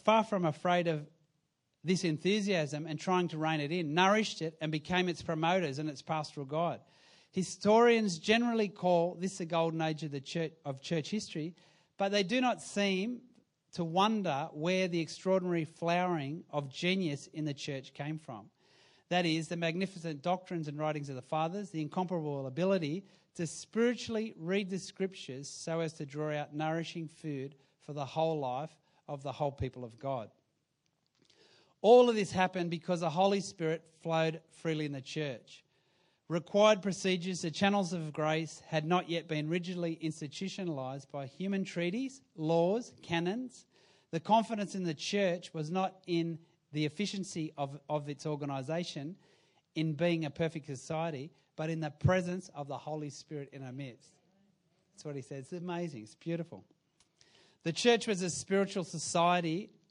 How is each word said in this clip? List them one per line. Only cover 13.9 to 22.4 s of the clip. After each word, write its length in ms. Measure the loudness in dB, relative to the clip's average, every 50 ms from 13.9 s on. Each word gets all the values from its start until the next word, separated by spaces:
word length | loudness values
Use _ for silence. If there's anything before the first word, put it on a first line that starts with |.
| 4 4 4 4 4 2 0 0 0 0 -2 -4 -6
where 360 | -2 0 2 2 2 2 0
the 120 | 0 -2
extraordinary 640 | -2 -4 -6 -4 0 2 2 2 2 2 0 0 -2
flowering 800 | -2 -6 -4 0 2 2 2 2 2 0 0 -2 -4 -6 -8 -10 -6
of 180 | -6 -6 -6 -6
genius 600 | -6 -2 0 2 2 2 0 0 -2 -4 -8 -10 -8
in 120 | -4 -4
the 100 | -4 -4
church 400 | -4 -6 -6 -6 -6 -8 -10 -10
came 240 | -8 -6 -6 -6 -8
from. 320 | -10 -12 -14 -14 -14 -18 _ _ _ _ _ _ _ _ _ _ _ _
That 160 | 0 2 2
is, 220 | 2 2 0 0 -2
the 80 | -2
magnificent 640 | -2 -2 0 0 0 -2 -4 -4 -8 -8 -8 -8 -4 0
doctrines 440 | 0 0 0 -2 -4 -6 -6 -4 -6
and 80 | -4
writings 320 | -2 -2 -2 -2 -2 -4 -6
of 60 | -8
the 80 | -10 -6
fathers, 480 | -4 -2 0 0 0 -2 -6 -8 -6
the 100 | -6 -6
incomparable 640 | -6 -2 -2 -2 -2 0 -2 -2 -2 -2 -4 -4